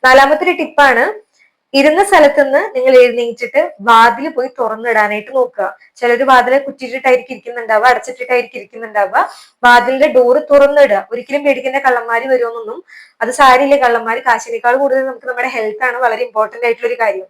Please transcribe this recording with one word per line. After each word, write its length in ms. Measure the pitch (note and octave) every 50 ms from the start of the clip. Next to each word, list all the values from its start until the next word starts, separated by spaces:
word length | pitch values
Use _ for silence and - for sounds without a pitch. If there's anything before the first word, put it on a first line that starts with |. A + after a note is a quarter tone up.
| -
നാലാമത്തെ 380 | B3+ B3+ C4+ C4+ C#4 D4+ D4+ F4
ഒരു 80 | F4+
ടിപ്പാണ്, 720 | F4 - D#4+ D4+ - - C#4+ C4+ B3 A3+ C4 F#4+ G#4+ - _ _ _ _ _ _ _ _ _ _ -
ഇരുന്ന 300 | C#4 C#4 D4+ D4+ F4 G4+
സ്ഥലത്ത് 380 | G4 G4 E4 D4+ C#4+ C#4+ D4
നിന്ന് 340 | C#4 C4+ C4+ D4 G4 A4 -
നിങ്ങൾ 180 | C4 B3+ C4 C4 B3+
എഴുന്നേറ്റിട്ട് 720 | B3 B3 A#3 A#3+ A#3+ A#3 A3+ - B3 A#3 - C#4 D#4+ - - _
വാതിൽ 480 | G3 A3+ A#3 A3+ A3+ A#3+ A#3 A#3 C#4 D#4+
പോയി 200 | D#4+ - B3 C4 _ -
തുറന്നിടാനായിട്ട് 760 | A#3 A3 A3 A3 A3+ A#3+ A3+ G#3+ G#3+ G#3 G#3 G#3+ G#3 G#3+ C4
നോക്കുക. 420 | C4 B3 B3 _ - G3 - - _ _ _ _
ചിലര് 280 | _ B3 A#3+ A#3+ A#3+ C4+
വാതിൽ 340 | C4+ C4 B3 A#3 A#3 B3+
കുറ്റിയിട്ടിട്ടായിരിക്കും 760 | C#4 C#4 C#4 C4+ _ C4 A#3+ A#3+ C4 B3 C4 B3+ B3+ - - C4
ഇരിക്കുന്നുണ്ടാവുക, 540 | G3+ _ A#3+ A#3+ A#3+ A3+ A3 A3 G#3+ A3+
അടച്ചിട്ടിട്ടായിരിക്കും 680 | B3+ B3 A#3+ A#3 C4 B3 _ B3+ B3 B3+ B3 A#3 - - -
ഇരിക്കുന്നുണ്ടാവുക. 680 | G3 _ _ A3+ A3+ A3 G#3 G#3 G3+ F#3 G3+ C4+ F#4+ - - - - _ _ _ -
വാതിലിന്റെ 440 | B3 A#3+ A#3+ A#3+ B3+ C4 C4+ C#4+
ഡോർ 300 | D#4 - B3+ B3 A#3+ B3+
തുറന്നിടുക. 680 | D4+ D4 - C#4+ C#4+ C#4 C#4+ C#4+ D4 C#4+ A3+ - C4+ - _
ഒരിക്കലും 320 | A3+ A#3+ B3 _ C#4 C#4+ C#4+
പേടിക്കേണ്ട 340 | C#4+ C4+ B3+ B3+ C4+ C4
കള്ളന്മാര് 500 | C#4 C#4+ C4+ B3 A#3+ A3+ A#3 A#3 A#3 B3
വരുമെന്നൊന്നും. 560 | C4+ C4 B3 A#3+ A#3 A#3 A#3 A3+ G#3+ A#3+ F4 - _ - - - _ _ _
അത് 100 | - A3+
സാരിയില്ല, 440 | B3+ - C#4+ C4 B3+ B3+ C#4+ C#4 C#4+
കള്ളന്മാര് 440 | C#4+ C4 A#3+ A#3 A#3 A3+ A3 A#3 B3
കാശിനേക്കാൾ 560 | - B3+ A#3 A3 - A#3+ A#3 A3+ - A#3+ B3
കൂടുതൽ 300 | C4+ C#4 C#4 C4 C4+ C4
നമുക്ക് 220 | C4+ B3+ A3+ -
നമ്മുടെ 200 | B3+ B3 A#3+ B3
ഹെൽത്ത് 360 | B3+ B3+ A#3+ A3 G#3+ G#3+ G#3+ C4
ആണ് 140 | B3+ B3
വളരെ 260 | B3 C4 A#3 A3 A3 B3
ഇമ്പോർട്ടന്റ് 420 | A#3+ _ G#3+ A3 G#3+ G#3+ A#3 A#3+
ആയിട്ടുള്ള 220 | A#3+ A3+ A#3 B3
ഒരു 100 | A#3 A#3+ A#3+
കാര്യം. 260 | A#3 G#3+ G3 F#3+ F#3+ _